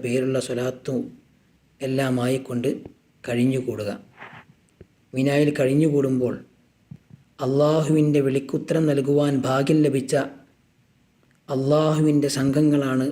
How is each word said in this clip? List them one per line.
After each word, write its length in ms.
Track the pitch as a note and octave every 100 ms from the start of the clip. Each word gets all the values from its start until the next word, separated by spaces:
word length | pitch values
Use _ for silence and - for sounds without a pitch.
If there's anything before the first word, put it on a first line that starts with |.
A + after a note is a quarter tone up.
പേരുള്ള 340 | B2 B2+ C3 C3 A#2+
സ്വലാത്തും 520 | A#2+ B2+ B2+ - B2+ - - _ _ _ _ _ _
എല്ലാമായി 560 | C3+ C3 C3+ B2+ B2 C3 -
കൊണ്ട് 220 | A#2+ B2+ D#3 - - _ _ -
കഴിഞ്ഞുകൂടുക. 640 | A#2+ B2+ C3 B2 G#2+ G#2 - - - - - - _ _ _ - _ _ B2+
മിനായിൽ 340 | C3+ C#3+ D3 D3
കഴിഞ്ഞുകൂടുമ്പോൾ 720 | C3 C#3 D#3+ C#3+ C3+ C3 B2 G#2+ - _ _ _ _ - _ - _ - C3
അള്ളാഹുവിൻ്റെ 760 | C3+ D3 D#3 D3+ D#3 D3+ D3 C3+
വിളിക്കുത്തരം 560 | C3 C3 D#3+ - D#3+ D#3
നൽകുവാൻ 460 | C#3 C3+ C#3+ C#3+ C#3 B2+
ഭാഗ്യം 320 | C3+ C#3+ D#3 D3
ലഭിച്ച 300 | C3 B2 D3 C3+ - _ _ _ _ _ _ _ _ _ _ - C3+
അള്ളാഹുവിൻ്റെ 760 | C3+ D3 D#3 D#3 D#3 D3 C#3 C#3
സംഘങ്ങളാണ് 720 | C3+ C#3 D3+ D3 C3+ C3 C3